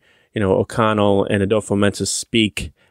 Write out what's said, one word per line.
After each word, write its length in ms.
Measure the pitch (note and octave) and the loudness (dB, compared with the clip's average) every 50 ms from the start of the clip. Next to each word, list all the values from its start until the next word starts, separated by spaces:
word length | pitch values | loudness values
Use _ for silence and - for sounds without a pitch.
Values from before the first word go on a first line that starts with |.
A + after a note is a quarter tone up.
| _ _ _ _ _ _ - | _ _ _ _ _ _ -6
you 80 | A2+ | -2
know, 120 | G2+ F#2+ F#2+ | 0 2 2
O'Connell 720 | F#2+ - - - B2 A2+ A2 G#2+ G#2 G2+ G#2 G2 G2 - | 2 0 -2 -2 0 0 0 2 2 2 2 2 2 0
and 180 | - G#2+ G2+ G2 | 0 0 0 0
Adolfo 320 | G2 A2 G#2+ - - G2+ | 0 0 -2 0 -2 0
Mensa 320 | G2+ G#2 G2+ - - G2 | 0 0 0 0 -2 -6
speak 640 | - - - - - - A2+ A2 G2 - - - D#2+ _ _ _ _ | -6 -6 -8 -6 -2 0 0 0 0 -2 -6 -12 -12 _ _ _ _